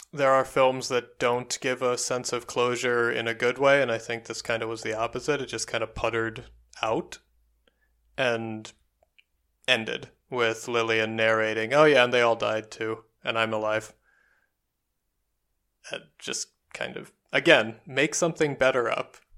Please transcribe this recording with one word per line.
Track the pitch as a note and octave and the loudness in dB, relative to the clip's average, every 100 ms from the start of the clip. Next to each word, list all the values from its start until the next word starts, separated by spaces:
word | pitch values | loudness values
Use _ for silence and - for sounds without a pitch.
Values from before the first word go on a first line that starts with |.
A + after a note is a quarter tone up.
| - | -14
there | C#3+ C3+ | 0 4
are | C3+ | 4
films | C3 C#3 C3 C3 B2 | 2 2 2 2 -2
that | B2 A#2+ - | -4 -4 -2
don't | B2 B2 B2 - | 0 0 -4 -6
give | C3+ B2+ | -4 -2
a | B2+ B2 | -2 -2
sense | - B2+ A#2 | -2 -4 -4
of | A#2+ - | -6 -4
closure | C3 B2 A#2+ B2 A#2+ A#2 | 0 0 0 0 2 0
in | B2 A#2 | 0 -4
a | |
good | A#2 B2 B2 | 0 -2 2
way, | C#3 C#3+ | 4 4
and | B2 | 4
I | A2+ | -2
think | - A2+ - | -4 -8 -8
this | A2+ | -8
kinda | - A2+ A2+ | -4 -4 -4
was | A2+ | -6
the | A2+ | -6
opposite. | G#2+ A#2 B2+ D3+ C#3 | -4 -4 -4 -2 -2
It | B2 | -4
just | A2+ - | -8 -6
kinda | A#2 A2 | -4 -4
puttered | - A2+ A2+ A2+ A2+ - - _ - | -4 -2 -2 -4 -6 -16 -20 _ -6
out | A2 C#3 F3+ - _ _ _ _ _ _ _ _ _ - | -2 -2 -4 -16 _ _ _ _ _ _ _ _ _ -2
and | B2+ A#2 A2+ A2 G#2+ - _ _ _ _ _ _ _ _ - | 0 0 -4 -8 -12 -20 _ _ _ _ _ _ _ _ -2
ended | A#2+ A#2 - - _ _ | 0 0 -8 -10 _ _
with | B2+ A2+ A2 - | 0 0 -2 -2
Lillian | A#2 A2+ A2+ A2 A2+ | 0 2 2 0 2
narrating, | A2 A2 A2 A2 A2+ | 2 2 0 -2 0
"Oh | C#3+ | 4
yeah, | D#3 C3+ | 6 6
and | B2 | 6
they | B2 | 4
all | A#2+ A2+ | 4 2
died | A2 A2 A2 | 0 -2 -6
too, | - A2 A2+ - _ | -8 -6 -6 -12 _
and | B2+ A2+ | -4 -2
I'm | A2+ | 0
alive." | A2 G#2+ G#2+ - _ _ _ _ _ _ _ _ _ _ _ _ _ _ _ _ _ _ _ - | 0 -2 -2 -4 _ _ _ _ _ _ _ _ _ _ _ _ _ _ _ _ _ _ _ -14
It | - - _ | -14 -14 _
just | - - - _ _ | -10 -10 -12 _ _
kind | - - - | -10 -10 -10
of, | - _ _ | -16 _ _
again, | C#3 D3+ C#3 A2 A2+ | 0 6 6 4 -6
make | - C3 D#3 | -6 -2 0
something | - E3+ E3 D3+ | 0 -2 0 -2
better | C3 C3 C3 A#2 | 2 2 2 0
up, | - - - _ | -4 -6 -16 _